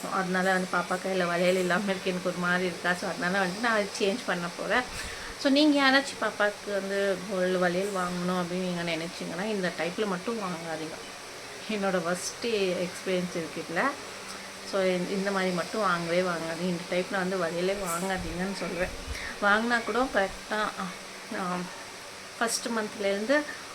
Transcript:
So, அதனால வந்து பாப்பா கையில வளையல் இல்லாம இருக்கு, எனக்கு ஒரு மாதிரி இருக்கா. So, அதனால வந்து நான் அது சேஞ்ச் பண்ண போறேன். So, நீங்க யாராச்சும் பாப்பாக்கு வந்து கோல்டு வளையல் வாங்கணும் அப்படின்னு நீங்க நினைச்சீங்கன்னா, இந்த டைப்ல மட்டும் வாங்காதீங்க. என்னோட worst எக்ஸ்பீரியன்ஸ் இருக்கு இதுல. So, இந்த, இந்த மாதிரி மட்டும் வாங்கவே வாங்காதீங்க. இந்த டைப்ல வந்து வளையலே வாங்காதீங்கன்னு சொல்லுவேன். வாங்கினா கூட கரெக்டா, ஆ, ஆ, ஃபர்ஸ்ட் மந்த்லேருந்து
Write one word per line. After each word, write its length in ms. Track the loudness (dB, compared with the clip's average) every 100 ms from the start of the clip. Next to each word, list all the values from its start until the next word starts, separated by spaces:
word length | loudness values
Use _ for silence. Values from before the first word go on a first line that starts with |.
So, 100 | -2
அதனால 400 | 0 2 2 4
வந்து 160 | 2 2
பாப்பா 260 | 0 0 0 0
கையில 220 | 2 2
வளையல் 280 | 4 4 4
இல்லாம 280 | 4 2 2
இருக்கு, 220 | 0 0
எனக்கு 200 | 0 -2
ஒரு 80 | 0
மாதிரி 280 | 2 2 2
இருக்கா. 280 | 0 0
So, 160 | 0 -2
அதனால 300 | -2 0 2
வந்து 200 | 2 0
நான் 120 | 2
அது 140 | 2 0 0
சேஞ்ச் 200 | 0 2 0
பண்ண 200 | -2 -2 -4
போறேன். 240 | 0 0 0 -4 -8 -8 -10 0
So, 100 | 4
நீங்க 300 | 6 6 6
யாராச்சும் 420 | 6 6 4 -2
பாப்பாக்கு 500 | -2 2 0 0 -4
வந்து 440 | -2 0 2 2 0 -2
கோல்டு 280 | 0 2 4
வளையல் 320 | 4 2 0 0
வாங்கணும் 460 | -2 -2 0 0
அப்படின்னு 260 | 0 0 0
நீங்க 160 | 0
நினைச்சீங்கன்னா, 600 | 0 -2 -4 -6 -6 -4
இந்த 280 | -2 0 0 0
டைப்ல 260 | -2 0 0
மட்டும் 320 | 0 -2 -2
வாங்காதீங்க. 600 | -4 -4 -4 -6 -6 -8 -12 -12 -12 -12 -12 -10 -4
என்னோட 280 | 0 2 2 2
worst 380 | -2 -4 -4 0 2
எக்ஸ்பீரியன்ஸ் 800 | 2 2 -2 -4 0 0 0 -2
இருக்கு 280 | -4 -6 -4
இதுல. 120 | 0 0 -2 -8 -12 -10 -12 -12 -12 -4
So, 100 | 2
இந்த, 300 | 2 2 0
இந்த 200 | 0 0
மாதிரி 200 | 2 2
மட்டும் 300 | 0 0 0
வாங்கவே 400 | 2 2 2 2
வாங்காதீங்க. 420 | 2 0 -2 -2
இந்த 200 | 0 0 0
டைப்ல 200 | 0 0
வந்து 260 | 0 0 0
வளையலே 380 | 0 0 0 0
வாங்காதீங்கன்னு 880 | -2 -2 0 -2 -2 -4 -4 -4
சொல்லுவேன். 300 | -4 -2 -2 -4 -6 -6 -6 0
வாங்கினா 400 | 4 4 4 0
கூட 240 | 2 0 2 2
கரெக்டா, 380 | 0 -2 -4
ஆ, 320 | -2 -2 -4 -6 -8 -12 -12 -8 -4
ஆ, 180 | -2 -2 -4 -10 -12 -12 -14 -14 -10 -2
ஃபர்ஸ்ட் 280 | 0 0 0
மந்த்லேருந்து 760 | -2 -2 0 0 2 4 4 2 -6 -10